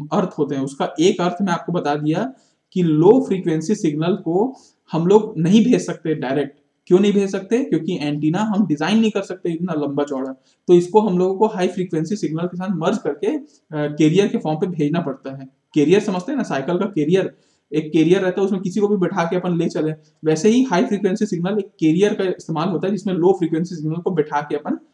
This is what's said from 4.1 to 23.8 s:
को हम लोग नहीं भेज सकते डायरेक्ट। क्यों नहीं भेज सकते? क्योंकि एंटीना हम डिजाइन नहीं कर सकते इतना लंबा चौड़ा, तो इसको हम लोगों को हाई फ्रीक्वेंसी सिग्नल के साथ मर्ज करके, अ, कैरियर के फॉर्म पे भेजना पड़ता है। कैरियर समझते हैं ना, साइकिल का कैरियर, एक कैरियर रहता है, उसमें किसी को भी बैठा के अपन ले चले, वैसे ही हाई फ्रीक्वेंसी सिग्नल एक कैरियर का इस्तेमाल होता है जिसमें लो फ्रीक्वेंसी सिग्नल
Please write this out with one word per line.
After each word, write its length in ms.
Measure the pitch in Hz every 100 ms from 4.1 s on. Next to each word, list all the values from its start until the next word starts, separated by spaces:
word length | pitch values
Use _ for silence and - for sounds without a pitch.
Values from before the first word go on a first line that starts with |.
को 420 | 196 165 180 254 - _ _ _
हम 140 | 160 175
लोग 280 | 214 - 156
नहीं 260 | 165 220
भेज 220 | 240 180 -
सकते 280 | 170 -
डायरेक्ट। 440 | 151 127 143 131 - _ _ -
क्यों 120 | 180
नहीं 140 | 208
भेज 180 | 202 196
सकते? 340 | 196 190 233
क्योंकि 340 | 285 160 156 180
एंटीना 360 | 147 147 156 180
हम 280 | 226 196 190
डिजाइन 320 | 147 160 220
नहीं 120 | 220
कर 120 | 202
सकते 300 | - 185 180
इतना 200 | 160 180
लंबा 320 | 156 139 143
चौड़ा, 280 | 143 131 135 135 _ _ -
तो 60 |
इसको 260 | 175 175 214
हम 180 | 214 180
लोगों 160 | 185
को 120 | 190 214
हाई 220 | 185 180
फ्रीक्वेंसी 480 | 185 175 160 165 208
सिग्नल 300 | 151 160 180
के 100 | 175
साथ 120 | 190
मर्ज 280 | 170 165 220
करके, 380 | - 143 208 302
अ, 60 | - _ _
कैरियर 560 | 151 147 147 156 180 208
के 100 | 233
फॉर्म 220 | 160 156
पे 60 | 185
भेजना 340 | 156 147 165
पड़ता 360 | 143 - 139 135
है। 260 | 135 _ _
कैरियर 260 | 156 143 196
समझते 320 | 208 180 180
हैं 40 | 285
ना, 60 |
साइकिल 360 | 185 139 160 175
का 60 |
कैरियर, 520 | 202 160 147 185 - - _ _ _
एक 200 | 151 156
कैरियर 280 | 160 156 196
रहता 200 | 185 185
है, 40 |
उसमें 160 | 196 190
किसी 200 | 180 214
को 80 | 208
भी 80 | 208
बैठा 280 | 175 -
के 120 | 170 180
अपन 220 | 185 165
ले 100 | 165
चले, 240 | - 156 156 _ _
वैसे 240 | 156 156 214
ही 140 | 247
हाई 220 | 262 175
फ्रीक्वेंसी 420 | - 202 202 185 208
सिग्नल 320 | 170 180 214
एक 80 | 196 _
कैरियर 340 | 156 170 208
का 100 | 208
इस्तेमाल 440 | 190 - - 156 180
होता 180 | 156 185
है 60 |
जिसमें 220 | 202 196
लो 180 | 160 175
फ्रीक्वेंसी 420 | 185 165 160 175
सिग्नल 220 | 170